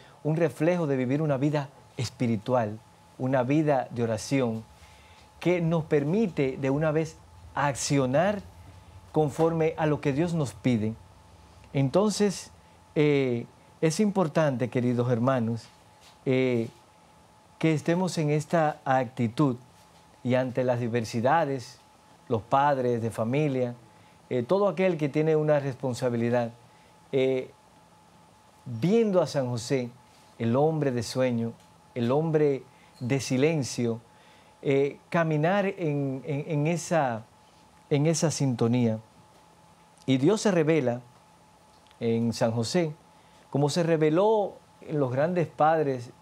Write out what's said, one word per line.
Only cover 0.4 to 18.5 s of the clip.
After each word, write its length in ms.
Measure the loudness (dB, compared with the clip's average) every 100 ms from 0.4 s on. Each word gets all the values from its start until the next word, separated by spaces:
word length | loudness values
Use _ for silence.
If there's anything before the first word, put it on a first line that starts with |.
| 0 0 0 0 0
de 100 | 0
vivir 240 | 0 0
una 160 | 0 0
vida 340 | 0 -2 -4 -12 -16 -10
espiritual, 840 | -10 -2 -2 0 0 0 0 -6 -16 -20 -20 -8
una 240 | -2 0
vida 460 | 2 2 2 0 -2
de 140 | -4
oración 580 | -2 -2 -2 0 0 -4 -10 -20 -20 -20 -20 -20 -20 -4
que 200 | 0 0
nos 260 | 2 0 2
permite 720 | 0 2 0 0 0 -2 -2
de 140 | -2
una 220 | 0 0
vez 260 | 0 -4 -8 -20 -20 -10 -4
accionar 840 | -2 -2 0 0 2 2 2 -2 -10 -20 -20 -20 -20 -20 -6
conforme 640 | -2 -2 2 0 2 0 0
a 100 | 0
lo 140 | 0
que 120 | 0
Dios 200 | 0 0
nos 220 | -2 -4
pide. 400 | -2 0 0 0 -6 -14 -20 -20 -20 -20 -20 -6
Entonces, 800 | -2 2 2 2 2 0 -2 -12 -20 -20 -20 -6
eh, 520 | 0 2 2 0 -2 -6 -16 -20 -2
es 180 | -2 2
importante, 720 | 0 2 0 2 0 0 -2
queridos 400 | 0 0 0 0
hermanos, 540 | 0 2 0 -2 -4 -10 -20 -20 -20 -20 -8
eh, 440 | -2 0 2 0 -2 -8 -20 _ -20 -20 -20 -20 -20 -4
que 160 | 0
estemos 420 | 0 0 0 0 -2
en 120 | 0
esta 480 | -2 0